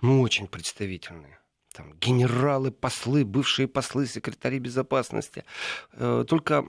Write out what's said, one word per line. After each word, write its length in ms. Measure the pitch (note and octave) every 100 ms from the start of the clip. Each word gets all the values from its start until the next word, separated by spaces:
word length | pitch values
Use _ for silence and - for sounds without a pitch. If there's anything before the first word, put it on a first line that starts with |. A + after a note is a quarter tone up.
ну, 200 | A#2+ C3+
очень 260 | A#2+ - G2+
представительные. 920 | E2+ E2 - G2+ F2+ - E2+ C#2+ C#2 _ _ _
Там 200 | - D2+ D#2+
генералы, 720 | A#2 B2+ B2 A#2+ C#3 C#3 C3+
послы, 540 | - B2+ - A#2 C#3+
бывшие 420 | A2+ A2 C3+ - C3+
послы, 400 | - - - C3
секретари 540 | A2+ - - B2+ C3
безопасности. 840 | B2 B2+ C3 C3+ A#2+ A2 - - - - - - -
Э, 320 | - A#2+ A#2+ A#2+
только, 360 | D#3+ - D3+